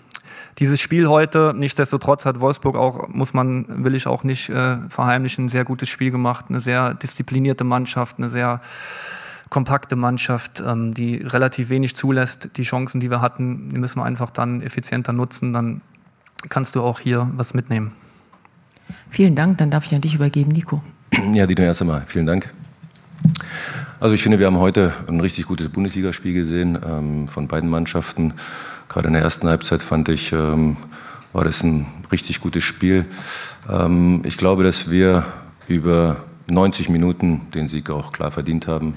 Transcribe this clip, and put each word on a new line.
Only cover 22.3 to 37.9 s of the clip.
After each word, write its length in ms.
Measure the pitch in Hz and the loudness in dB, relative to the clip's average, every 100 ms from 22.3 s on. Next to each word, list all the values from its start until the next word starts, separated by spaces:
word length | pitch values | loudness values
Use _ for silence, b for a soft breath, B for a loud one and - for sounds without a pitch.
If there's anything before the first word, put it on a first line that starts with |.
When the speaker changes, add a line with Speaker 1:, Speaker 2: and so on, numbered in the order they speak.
| 92 - - - - - - - - - - B B B B B B | 0 -2 -12 -20 -20 -20 -20 -20 2 4 4 B B B B B B
Speaker 3:
Also 160 | 113 | 2
ich 80 | 107 | 4
finde, 160 | 117 104 | 6 6
wir 80 | 95 | 6
haben 120 | 92 | 6
heute 340 | 92 98 92 - 87 | 4 4 2 0 -2
ein 120 | 85 | 0
richtig 260 | 90 90 85 | 0 -2 -6
gutes 220 | 92 78 | -4 -4
Bundesligaspiel 640 | 85 98 95 95 85 95 | -2 -4 -2 -2 -2 -2
gesehen, 460 | 90 82 85 90 85 82 | -2 0 0 0 0 -4
ähm, 420 | 78 76 73 73 | -4 -4 -4 -6
von 200 | - 71 | -6 -4
beiden 200 | 80 82 | -2 0
Mannschaften. 640 | 82 82 85 82 - 80 - B B B B - | 0 0 -2 -4 -2 -2 -2 B B B B -6
Gerade 200 | - 80 | -2 2
in 60 | |
der 80 | 80 | 2
ersten 260 | 80 - 85 | 2 0 0
Halbzeit, 340 | 82 - 80 | 0 0 -2
fand 260 | - 80 78 | 0 0 2
ich, 240 | 78 - | 0 -2
ähm, 440 | 80 78 78 78 76 B B B B B | -2 0 2 2 0 B B B B B
war 120 | 90 | -2
das 180 | 82 78 | 0 0
ein 240 | 85 78 71 - - | 0 0 -2 -10 -4
richtig 300 | 92 - - | -4 -2 -6
gutes 240 | 87 85 | -4 -2
Spiel. 420 | - - 90 95 90 B B B B B - | -2 0 2 2 2 B B B B B -4
Ähm, 540 | 95 87 87 87 87 | 0 2 4 6 4
ich 140 | 64 - | 0 0
glaube, 260 | 92 95 | 2 4
dass 260 | 95 87 82 | 4 2 0
wir 340 | 90 92 90 - B - - - | 4 6 4 2 B -18 -20 -2
über 500 | 87 80 85 82 73 - - - | 0 2 4 2 0 -8 -16 -2
neunzig 420 | 87 98 - 90 | 2 2 2 0
Minuten 540 | 85 87 87 90 78 - | 2 2 2 0 0 -4
den 140 | 80 76 | -6 -4
Sieg 220 | 76 71 | -6 -6